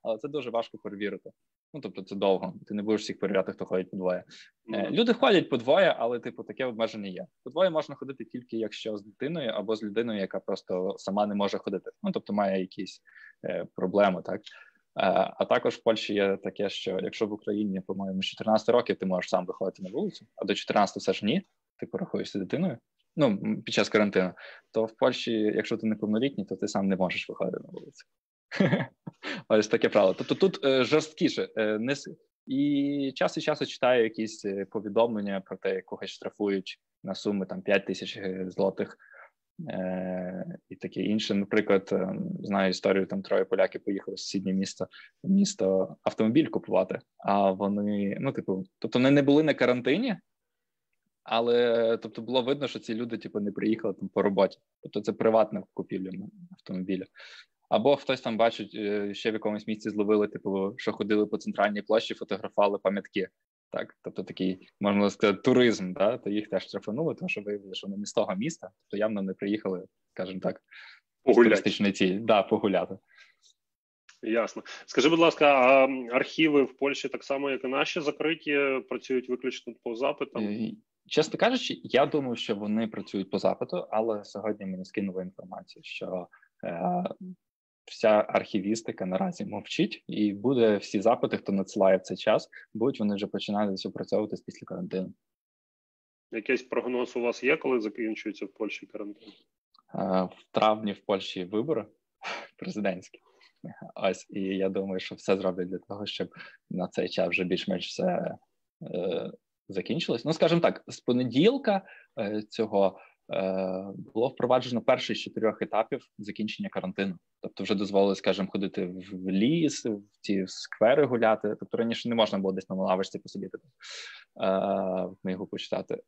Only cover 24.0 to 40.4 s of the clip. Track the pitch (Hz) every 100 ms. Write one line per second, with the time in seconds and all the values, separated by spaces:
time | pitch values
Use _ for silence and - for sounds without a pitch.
24 | 101 98 92 - - - _ 113 113 -
25 | 131 123 - 110 107 110 - 110 110 107
26 | 107 110 139 - 98 95 104 101 98 92
27 | 90 - - - - - - - - -
28 | - _ _ _ _ - 185 202 - _
29 | - _ - - - 110 104 117 113 104
30 | 95 90 - 139 190 - 139 131 117 156
31 | 147 - 190 - 92 110 107 107 123 143
32 | - - _ _ - 135 147 143 143 143
33 | 135 - 156 165 - 139 131 - 123 127
34 | 110 113 110 - 101 98 98 110 104 101
35 | 117 107 101 98 - 95 98 95 - 101
36 | 95 - 101 - 104 98 - - _ _
37 | 95 95 107 101 95 95 101 98 - 95
38 | 95 110 98 92 92 90 95 92 98 -
39 | - - - _ _ - 160 98 92 92
40 | 92 92 90 92